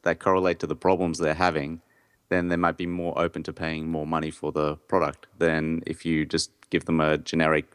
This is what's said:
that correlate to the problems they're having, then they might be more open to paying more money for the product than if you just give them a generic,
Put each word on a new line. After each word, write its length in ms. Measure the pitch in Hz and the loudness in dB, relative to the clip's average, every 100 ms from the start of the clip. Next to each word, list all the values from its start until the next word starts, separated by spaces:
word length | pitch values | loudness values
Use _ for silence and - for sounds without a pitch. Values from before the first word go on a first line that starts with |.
that 180 | 85 82 | -2 0
correlate 380 | - 95 92 85 | 2 2 2 0
to 60 | 78 | -4
the 100 | 80 | 0
problems 420 | 92 90 87 80 | 2 2 2 0
they're 160 | 78 | 0
having, 460 | 78 90 78 71 82 _ _ _ _ - | 2 2 0 -4 -8 _ _ _ _ -2
then 200 | 90 87 | 0 2
they 80 | 85 | 2
might 200 | 85 85 | 0 0
be 100 | 87 | -4
more 320 | 87 85 76 | -4 -2 0
open 240 | 85 85 | -2 -2
to 80 | 80 | -8
paying 360 | 80 80 80 80 | -6 -6 -4 -4
more 180 | 80 78 | -4 -2
money 240 | 80 78 | -2 -2
for 220 | - 76 | -4 -4
the 240 | 78 76 76 | 0 0 -2
product 500 | - 95 76 - - - | -2 0 0 -4 -12 0
than 440 | 82 80 78 82 - | 0 2 0 -2 -4
if 180 | 80 82 | -6 -2
you 180 | 80 | 0
just 260 | 76 80 - _ - | 0 -2 -4 _ -4
give 140 | 85 | -2
them 160 | - 82 | 0 2
a 180 | 78 76 | 2 0
generic, 460 | - 82 80 78 - | 0 0 2 2 -2